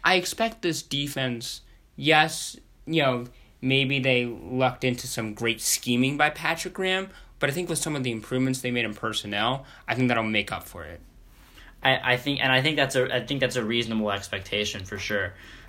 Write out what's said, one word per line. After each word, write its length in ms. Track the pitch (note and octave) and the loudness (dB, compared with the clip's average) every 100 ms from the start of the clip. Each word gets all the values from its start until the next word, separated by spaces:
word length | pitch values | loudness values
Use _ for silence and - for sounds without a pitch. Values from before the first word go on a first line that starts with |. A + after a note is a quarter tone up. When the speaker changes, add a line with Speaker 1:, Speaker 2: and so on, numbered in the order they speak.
Speaker 1:
I 120 | E3 F#3 | 2 2
expect 460 | F3+ - A3+ - | 2 -2 -2 0
this 200 | F3 D3+ | -2 -2
defense, 800 | - C#3+ C#3+ C3+ C3 A#2 - - - - _ - | -4 -4 -2 -2 -2 -2 -8 -12 -16 -20 _ -2
yes, 600 | C#3 D#3 D#3+ - - - - - - | 4 6 6 0 -8 -12 -20 -16 -2
you 160 | D#3+ | 2
know, 260 | C#3 B2 B2 - - - | 4 2 -4 -16 -20 -4
maybe 380 | C3 C3+ C3+ C#3 | 2 4 4 2
they 260 | C3 B2 A#2+ | 4 4 2
lucked 580 | G#2+ E2 B2+ B2+ - | -6 -6 2 2 2
into 240 | B2+ B2 - | -2 -2 -4
some 260 | - A2 | -6 -6
great 280 | G#2+ A2+ A2+ | -2 -2 0
scheming 560 | - - - A#2+ C3 C#3+ | 0 -2 2 2 4 4
by 140 | D3+ | 2
Patrick 420 | D3+ D#3 E3 F3+ | 2 -2 -2 -6
Graham, 380 | - F#3 F#3 F#3+ - - - | -4 0 0 -2 -12 -18 -2
but 120 | C#3 | 0
I 20 | |
think 160 | D#3 F3 | 0 -2
with 80 | D#3 | -2
some 180 | D#3+ D3 | -2 -2
of 60 | |
the 100 | B2+ | -2
improvements 500 | A2+ G#2+ B2+ C3 B2+ | -4 -2 0 0 0
they 100 | B2 | -2
made 120 | A#2+ | -2
in 120 | A2 G#2 | -2 -4
personnel, 680 | A2+ A2 G2+ G2+ A2+ C3+ - - - | -4 -4 -2 0 0 0 -8 -14 -4
I 60 | |
think 140 | A#2 B2+ | 2 4
that'll 160 | B2 | 4
make 280 | A2 G#2+ G2 | 2 0 -2
up 120 | F2 | -6
for 200 | - F2+ D2+ | -8 -14 -12
it. 140 | E2+ - - - - - - - - | -14 -18 -20 -20 -20 -20 -20 -20 -2
Speaker 2:
I, 300 | C3 C3 B2+ | 2 2 2
I 40 | B2 | 0
think, 220 | C#3 C#3 | 0 0
and 100 | C3 | 2
I 120 | C3 | 4
think 140 | D3 D3+ | 2 2
that's 180 | C3+ C3 | 2 2
a, 200 | B2 B2 | 2 0
I 80 | |
think 180 | - C#3 | -2 0
that's 160 | B2+ B2 | 0 0
a 60 | |
reasonable 480 | A2 A#2 A2+ A2 G#2 | 0 0 0 0 0
expectation 760 | G2+ - G2 - G#2 G#2 G2 F#2 | -2 -4 -8 -4 -2 -2 -4 -8
for 120 | G2 | -8
sure. 360 | - G#2 F2+ - - - | -4 -2 -4 -8 -20 -20